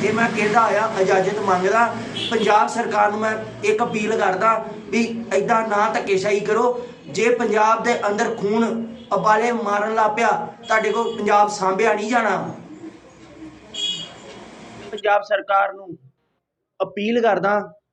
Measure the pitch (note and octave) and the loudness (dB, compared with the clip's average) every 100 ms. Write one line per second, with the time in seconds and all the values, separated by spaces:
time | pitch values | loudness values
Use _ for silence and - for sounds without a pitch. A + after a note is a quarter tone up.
0 | G3+ A3+ A#3 A3 G#3 A#3 A3+ G3 A3 F#3+ | 0 2 0 2 2 4 4 2 0 0
1 | F#3+ G3 F#3 G3+ G3+ F3+ F#3 A3 A#3 A3+ | 2 4 2 0 0 2 2 2 2 0
2 | - - - A3+ G3+ G#3 A#3 A#3 A#3 G#3 | -8 -8 -4 0 4 4 4 -2 -2 2
3 | G#3 G#3 A3 G#3+ - - G#3 G#3+ A#3+ G#3+ | 2 2 -2 -4 -8 -4 0 2 0 -2
4 | G#3+ A3 G3+ F#3 A3 A3 - - - A3 | -2 0 0 2 2 2 -2 -12 -4 -2
5 | A#3 A#3 - F#3+ - A#3 A3 G3+ A3 A3+ | -2 -4 -2 -2 2 2 2 0 0 0
6 | - F#3+ F#3+ G#3 F#3 G#3+ B3 A#3+ - - | 0 0 2 0 0 2 2 -2 -8 -14
7 | - - A3+ A#3+ A3+ G#3 G#3+ A3 A#3+ A#3 | -12 0 2 2 2 2 4 2 2 0
8 | G#3 G#3 A3+ - G3 A3 A3+ A3+ - - | 0 0 -2 -2 -2 0 0 -2 -6 -12
9 | - G3+ G#3 G#3+ A#3+ A#3 G#3 G3+ G#3+ A3+ | -4 0 2 2 2 -2 -2 -2 -2 0
10 | G#3+ G#3+ A3+ E3+ - - - A3 G#3+ G#3 | 0 2 0 0 -4 -12 -2 0 0 -2
11 | A3+ - G#3 G#3 G#3 - F#3 F#3+ A3 G#3 | -2 -2 2 4 4 2 -2 2 2 0
12 | G#3+ A#3+ G#3+ F3+ E3+ E3+ - - D#4+ - | 0 0 0 -2 -4 -12 -16 -18 -18 -18
13 | - - - - D#4+ - D#4+ D#4 - - | -20 -20 -20 -20 -20 -20 -16 -8 -6 -6
14 | - - - - - - - - - G#3+ | -10 -16 -18 -18 -18 -20 -20 -18 -14 -4
15 | G#3 G#3 G3+ G3+ F#3+ G3 G3 F#3+ F#3+ E3 | 2 2 2 -2 2 2 2 -2 -14 -16
16 | - _ _ _ _ _ _ _ F#3+ G3+ | -18 _ _ _ _ _ _ _ -6 -4
17 | G#3 A#3 A3+ F#3+ F#3+ G#3 F3+ - _ | -2 2 2 2 2 0 -2 -14 _